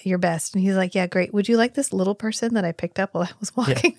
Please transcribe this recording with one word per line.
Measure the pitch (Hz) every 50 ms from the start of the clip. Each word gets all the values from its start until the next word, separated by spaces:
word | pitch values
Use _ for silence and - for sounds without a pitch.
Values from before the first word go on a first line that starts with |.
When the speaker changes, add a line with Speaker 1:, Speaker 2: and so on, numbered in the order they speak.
| -
Speaker 1:
your | 190 185 180
best." | 180 170 165 160 - - -
And | 196 185
he's | 196 190
like, | 190 185 180 -
"Yeah, | 196 180 180
great. | - 185 180 175 -
Would | 202 196 226
you | 233 226
like | 233 247 -
this | 285 269 - -
little | 190 185 196 208
person | - 220 220 214 - 233 233 233
that | 214 185
I | 170 165
picked | - - 170 - -
up | 190 - -
while | 170 175
I | - - -
was | 208 - - 254
Speaker 2:
Yeah. | 240 139 127
Speaker 1:
walking | 123 - 349 -